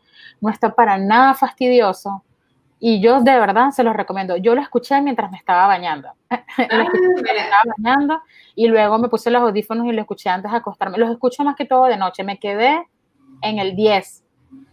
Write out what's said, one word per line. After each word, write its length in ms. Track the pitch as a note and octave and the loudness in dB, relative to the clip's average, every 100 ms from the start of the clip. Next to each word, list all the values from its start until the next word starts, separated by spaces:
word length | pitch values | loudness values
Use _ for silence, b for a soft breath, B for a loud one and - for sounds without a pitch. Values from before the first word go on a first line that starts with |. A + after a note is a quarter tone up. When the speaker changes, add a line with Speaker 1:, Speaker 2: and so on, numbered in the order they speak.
| B B B B | B B B B
Speaker 1:
no 80 | G#3 | -6
está 240 | G#3+ A3 A3+ | -2 -2 2
para 220 | A3 G3 | 0 2
nada 360 | G3 A3+ C4+ C4 | 2 4 4 2
fastidioso, 880 | B3+ - B3 B3 G#3 F#3 G3+ G3 _ _ _ _ _ _ | -2 -2 2 4 2 0 -8 -12 _ _ _ _ _ _
y 200 | A#3 G#3+ | 0 2
yo 220 | A3 C4 | 4 4
de 180 | B3 C4 | 4 4
verdad 320 | G3+ G3+ C4 | 4 2 2
se 120 | C4 | 2
los 120 | A#3 A3 | 0 -2
recomiendo. 400 | G3 F#3+ F#3 F3 | -6 -6 -6 -2
Yo 160 | G#3+ A#3+ | 0 0
lo 60 | |
escuché 380 | C#4+ A#3+ A#3+ C#4 | 0 -4 0 0
mientras 300 | C#4+ A#3 G3+ | 0 -4 -6
me 60 | F#3 | -8
estaba 300 | - F3+ G3 | -2 2 2
bañando. 420 | F#3 F3 D3+ C3+ - | 2 -2 -8 -10 -20
<laughs> 100 | - | -10
Lo 60 | B3 - - | -10 -8 -4
Speaker 2:
Ah, 260 | A3+ A3+ | -2 0
Speaker 1:
escuché 160 | F4 F4+ | 0 2
mientras 240 | F#4 F4+ - | 2 0 -2
me 60 | |
Speaker 2:
mira. 100 | - | -4
Speaker 1:
estaba 200 | - G3+ A#3 G#3+ | 0 2 2 -2
bañando, 440 | A3+ C#4 C#4+ D#4+ - b b - | 0 0 0 -4 -8 b b 0
y 120 | A3+ | 2
luego 300 | A3 G#3 A3 | 4 2 2
me 80 | A#3 | 0
puse 220 | A3+ A#3+ | -2 0
los 100 | A#3+ | 0
audífonos 440 | A#3 G3+ G#3 A3+ A#3+ | 0 -2 -4 -6 -4
y 40 | |
lo 80 | A3 | -4
escuché 280 | G#3 G3+ G3 | -6 -8 -4
antes 220 | F#3 G3+ | -4 -4
de 60 | A#3 | -6
acostarme. 400 | G#3+ F#3+ F#3+ G3+ | -6 -8 -8 -6
Los 140 | A3+ | -6
escucho 320 | A#3 B3+ B3+ C#4+ | -2 -4 -2 -6
más 100 | C#4 | -4
que 100 | C#4 | -2
todo 200 | B3+ B3+ | 2 2
de 100 | G3+ | 0
noche. 260 | F#3 - G3 | -4 -6 -10
Me 140 | G3 | -8
quedé 440 | G#3 G3+ B3 D#4+ E4+ _ _ _ _ - | -6 -2 0 -2 -6 _ _ _ _ -12
en 180 | G#3+ G#3+ | -8 -6
el 160 | F#3+ F#3 | -6 -2
diez, 480 | G#3+ G3 - - _ _ _ - - | 0 0 -4 -18 _ _ _ -20 -20